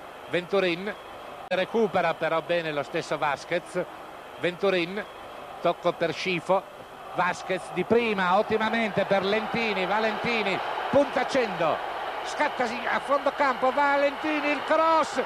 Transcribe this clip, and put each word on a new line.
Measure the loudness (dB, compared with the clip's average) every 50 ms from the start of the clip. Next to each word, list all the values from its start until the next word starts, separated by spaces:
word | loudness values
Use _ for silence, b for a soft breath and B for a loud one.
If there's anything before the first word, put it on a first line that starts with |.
| -16 -16 -16 -14 -10 -4
Venturin, | -2 -2 -2 2 2 2 2 2 0 -2 -4 -8 -8 -10 -12 -14 -14 -14 -14 -14 -12 -10 -6
recupera | -2 0 0 0 2 2 2 2 4 4 2 2 2 0
però | 0 0 0 0 0
bene | 0 0 0 0 0 0
lo | -2 -2
stesso | -4 -2 -4 -4 -2 -2 -2
Vasquez, | 0 0 0 -2 -2 -2 -2 -2 -2 -2 -2 -4 -4 -4 -4 -8 -14 -14 -14 -16 -16 -16 -16 -10 -4
Venturin, | -2 -2 -2 2 2 2 4 2 0 0 -4 -8 -8 -10 -12 -14 -14 -14 -14 -14 -14 -12 -8 -2
tocco | 0 0 0 2 0 -2
per | 0 0 0 -2
Scifo, | -2 -2 -2 0 0 0 2 2 2 2 2 -4 -16 -16 -16 -16 -16 -16 -14 -8 -2
Vasquez | 0 0 0 0 -2 -4 -4 -4 -4 -4 -6
di | -4 -2 2
prima, | 4 4 4 4 2 2 2 2 4 4
ottimamente | 4 4 2 0 0 0 0 0 0 0 0 0 0 2
per | 2 2 2 2
Lentini, | 2 0 0 0 -2 -2 -2 0 0 0 0 0
Valentini, | 0 0 2 0 0 -2 -2 -2 0 0 0 0 0 -2 -2 -2 -4 -4 -4 -2 4
punta | 4 4 4 4 2 -2 0 2
Cendo, | 2 0 0 0 0 0 2 2 2 0 -2 -6 -6 -6 -6 -6 -8 -6 -8
scattasi | -6 -2 0 0 0 0 -2 -2 -2 -2 -4 -4 -2
a | -2 -2
fondo | 0 0 0 2 2 0
campo, | 2 2 2 2 2 2 2 2
Valentini, | 4 4 4 4 4 4 4 2 0 0 -2 -2 0 0 0 0
il | 0 0 2
cross | 2 4 4 6 6 6 4 4 2 0 -2 -2